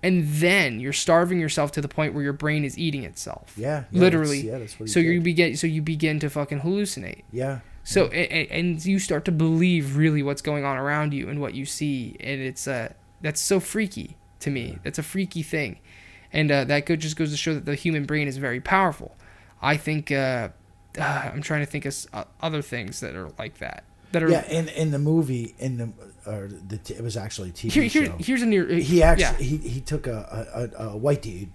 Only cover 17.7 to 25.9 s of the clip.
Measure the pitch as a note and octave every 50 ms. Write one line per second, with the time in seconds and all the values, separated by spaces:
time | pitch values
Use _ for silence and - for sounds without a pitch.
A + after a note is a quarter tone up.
17.7 | C#3+ C#3+ - F3 D#3+ D3+ C#3+ C#3 D3+ D3+ D3 C#3+ B2+ C3+ C#3 C3 A#2+ B2+ - -
18.7 | F#3+ F#3+ G3 F3+ D3+ - - - - - - - - - - - - _ - C#3
19.7 | D3+ D3 D3+ D#3 D#3 D3+ D3 - C#3+ C#3 C3+ C3 C3 B2 A2 F2+ - - - _
20.7 | - _ - - - - D3+ D3+ D3 C#3 D3 C#3 - D3 D3 - D#3 D3+ D3 C#3
21.7 | - D3 - C3+ C3+ - - - - G#2+ - - - - - E3 D#3 D3+ C#3+ -
22.7 | - A#2+ G#2+ - - - - F2+ C2 F2+ F#2 D#2 - - - A2 - - - -
23.7 | - - - - - _ - - - E3+ E3 D#3+ E3+ D#3 - - D#3 E3 E3 D#3
24.7 | - D#3 D#3+ D#3 C#3+ C#3 D3 D3+ D#3+ E3 D#3+ C3 C3 B2 A#2 A2+ - - A#2+ C3
25.7 | B2+ A#2 A#2 A#2